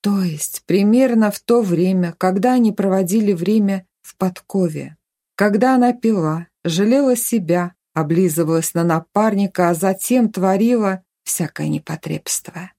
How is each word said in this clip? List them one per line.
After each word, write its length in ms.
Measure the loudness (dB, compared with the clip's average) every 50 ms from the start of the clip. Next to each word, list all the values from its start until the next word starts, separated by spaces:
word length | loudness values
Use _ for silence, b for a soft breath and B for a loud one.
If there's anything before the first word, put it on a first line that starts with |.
То 220 | 0 0 0 0 0
есть 400 | -2 -4 -6 -10 -10 -10 -14 _
примерно 640 | -2 0 2 4 4 4 4 4 4 2 2 2 0
в 100 | -2 -6
то 220 | _ 0 2 2 2
время, 520 | 2 0 0 0 2 2 0 0 -2 -4 _
когда 360 | -2 0 0 2 0 2 2
они 180 | 4 2 2 0
проводили 600 | 0 -2 0 0 0 0 0 0 0 2 0 0
время 540 | 0 0 0 2 2 2 0 -2 -4 -8 _ _ _ _
в 140 | -20 -8
подкове. 800 | _ -4 -4 -4 -6 _ _ -2 -2 -2 -2 -2 -6 -10 -12 -16 _ _ _ _ _ _ _ _
Когда 380 | 0 0 2 2 2 2 2 4
она 160 | 4 2 2 0
пила, 560 | 0 0 0 0 0 0 -2 -4 -4 -8 _ _ _ _
жалела 520 | -4 0 0 2 2 2 2 4 2 0
себя, 580 | 0 -2 -2 -2 -2 0 0 0 0 0 -4 _ _ _ _ _
облизывалась 800 | -4 -2 0 2 2 2 2 2 0 0 0 0 -2 -2 -2 -2
на 100 | -2 0
напарника, 840 | 0 0 0 -2 _ _ 0 0 2 2 0 -2 -2 0 0 0 0
а 40 | 0
затем 560 | 0 0 -2 -2 -2 -2 0 0 2 2 0
творила 720 | 0 -2 0 0 2 2 2 2 2 0 0 -2 -4 -6 _ _ _ _ _
всякое 440 | -10 -6 -6 -6 -6 _ -6 -6 -4
непотребство. 1040 | -4 -6 -6 -8 -12 -10 -8 -8 -8 -8 _ -8 -8 -8 -8 -12 -16 -16 -18 -18 _